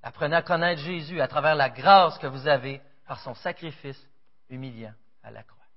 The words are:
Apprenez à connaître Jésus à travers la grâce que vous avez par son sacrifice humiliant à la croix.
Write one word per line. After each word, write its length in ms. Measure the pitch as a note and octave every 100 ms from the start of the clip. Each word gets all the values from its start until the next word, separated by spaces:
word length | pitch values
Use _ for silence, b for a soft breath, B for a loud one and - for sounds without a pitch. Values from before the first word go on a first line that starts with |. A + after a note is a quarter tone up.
Apprenez 320 | A2+ - D3 E3+
à 80 |
connaître 380 | E3 E3+ F3 E3+
Jésus 380 | D3+ F3+ D3+ F3
à 60 | C3
travers 280 | D3+ D3 D3+
la 160 | C3+
grâce 480 | A#2+ D3 G3 E3+ -
que 80 | C#3+
vous 200 | C3 C#3
avez 340 | C#3 C3 C3+ - - -
par 120 | C3
son 140 | C#3
sacrifice 720 | A#2+ F3+ E3+ E3 C#3+ C#3 C3+ - - - - -
humiliant 440 | B2+ C3 A2+ A2 G#2+ - -
à 80 | A2+
la 100 | G#2+
croix. 240 | A2 - -